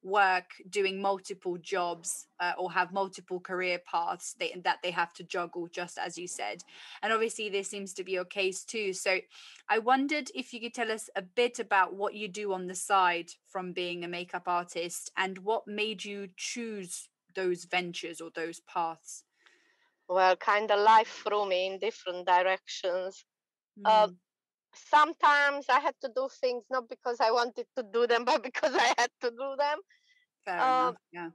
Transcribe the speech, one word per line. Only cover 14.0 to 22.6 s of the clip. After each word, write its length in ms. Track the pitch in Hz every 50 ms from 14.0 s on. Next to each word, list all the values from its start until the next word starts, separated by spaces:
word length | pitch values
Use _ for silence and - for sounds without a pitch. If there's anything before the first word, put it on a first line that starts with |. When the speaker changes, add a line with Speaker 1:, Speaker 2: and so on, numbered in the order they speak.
| 170
Speaker 1:
a 40 | 170
makeup 380 | 175 175 180 180 - 180 180
artist, 640 | 185 180 175 175 175 - 175 170 175 - - - - _
and 220 | - 190 190 190
what 300 | 185 185 202 226 220 -
made 360 | 208 208 208 214 220 220 185 -
you 260 | 208 202 202 202 190 185
choose 720 | - - - - 240 233 226 214 202 185 175 - - - _ _ _ _ _ _
those 300 | - 190 180 180 170 -
ventures 540 | _ - 180 180 175 170 - - 170 170 -
or 120 | 165 165 _
those 260 | - 165 165 165 -
paths. 640 | _ - - 180 170 165 165 156 _ - - - _ _ _ _ _ _ _ _ _ _ _ _ _ _ _ _ _ -
Speaker 2:
Well, 260 | 180 185 185 185 185
kinda 400 | - - - 202 208 214 208 208
life 460 | 202 208 220 226 220 226 - - - -
threw 220 | 220 202 208 208
me 200 | 196 185 180 185
in 120 | 190 190 190
different 460 | 190 214 - - - 185 175 180 180
directions. 960 | 185 180 180 185 185 190 190